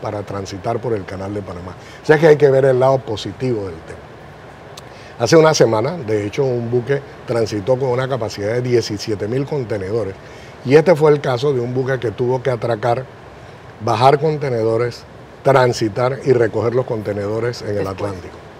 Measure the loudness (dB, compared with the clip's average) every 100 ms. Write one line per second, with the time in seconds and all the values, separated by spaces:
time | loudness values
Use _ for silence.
0 | -8 -8 -8 -8 -8 -8 -6 -4 -4 -4
1 | -6 -10 -8 -8 -10 -12 -14 -16 -18 -10
2 | 2 4 6 6 6 6 4 4 2 2
3 | -2 -8 -8 -6 -4 -4 -6 -12 -16 -18
4 | -20 -20 -20 -20 -20 -20 -20 -20 -20 -20
5 | -20 -4 4 6 6 4 4 2 -2 -4
6 | -4 -2 -2 -2 -2 -2 -2 -2 -2 -4
7 | -4 -16 -4 -2 -2 -2 0 0 0 -2
8 | -2 -4 -6 -6 -4 -4 0 0 0 -6
9 | -6 -6 -4 -4 -4 -6 -6 -6 -4 -4
10 | -6 -10 -18 -20 -20 -12 4 6 6 4
11 | 4 4 0 -2 -2 -2 -2 -4 -2 -4
12 | -4 -2 -2 -2 -2 -2 -2 -2 0 -2
13 | -4 -16 -20 -20 -20 -20 -20 -8 -2 4
14 | 4 4 2 -2 -2 0 0 0 -2 -6
15 | -18 -20 -20 -2 4 6 4 2 -2 0
16 | -2 0 2 2 2 0 0 -2 -2 -6
17 | -4 -4 -4 -4 -4 -6 -6 -4 -4 -6
18 | -8 -8 -14 -18 -20